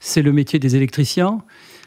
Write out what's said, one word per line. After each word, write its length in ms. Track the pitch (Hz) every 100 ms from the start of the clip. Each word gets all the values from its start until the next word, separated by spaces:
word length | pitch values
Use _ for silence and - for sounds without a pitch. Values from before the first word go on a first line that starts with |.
C'est 200 | - -
le 140 | 147
métier 240 | 147 139 160
des 180 | 135 131
électriciens. 640 | 135 - 143 - 185 220 - - - -